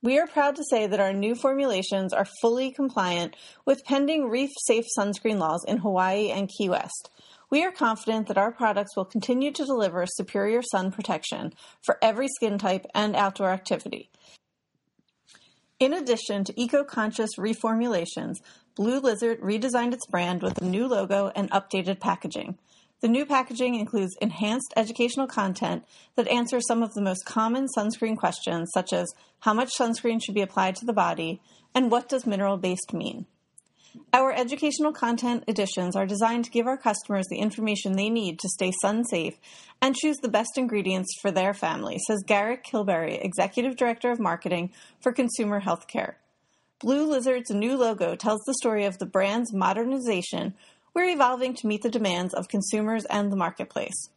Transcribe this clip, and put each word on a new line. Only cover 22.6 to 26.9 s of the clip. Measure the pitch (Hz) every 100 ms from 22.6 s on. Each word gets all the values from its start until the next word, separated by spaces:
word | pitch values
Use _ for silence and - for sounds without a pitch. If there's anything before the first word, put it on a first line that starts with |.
| _ _ _ _
The | 233
new | 240 285
packaging | 277 247 233 254 240
includes | 214 226 190 185
enhanced | 208 160 208 233 262 -
educational | 220 233 240 240 262
content | - 196 185 170 170 - - - -
that | 233
answers | 240 233 254 233
some | 233
of | 226